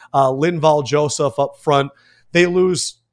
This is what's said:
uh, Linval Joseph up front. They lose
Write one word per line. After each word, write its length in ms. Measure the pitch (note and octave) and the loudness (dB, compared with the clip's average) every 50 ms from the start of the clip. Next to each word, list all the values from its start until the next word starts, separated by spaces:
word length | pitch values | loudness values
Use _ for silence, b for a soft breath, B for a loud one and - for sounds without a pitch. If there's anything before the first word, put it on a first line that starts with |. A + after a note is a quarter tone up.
| B B - | B B 0
uh, 160 | C#3 C3+ C3 | 0 2 2
Linval 560 | C3 C3+ D3+ F3 F3+ D#3+ C#3+ D#3+ D3+ D3+ C#3+ | 0 0 -2 -2 -2 0 0 2 2 0 0
Joseph 540 | A2+ C#3 D3 D3+ C#3+ - - D3+ C#3 - - | -2 -2 0 0 -2 -2 -2 -4 -4 -2 -2
up 180 | C#3 C#3 - - | -4 -4 -4 -8
front. 340 | - D#3+ C#3+ C#3 C#3 C#3+ b b b b b b b b | -2 0 0 0 0 -2 b b b b b b b b
They 140 | - E3+ F3 | 0 2 2
lose 540 | F3 F3 F#3 F#3 F#3 F3+ C#3 - - - _ _ _ | 2 2 0 0 0 0 -2 -4 -8 -12 _ _ _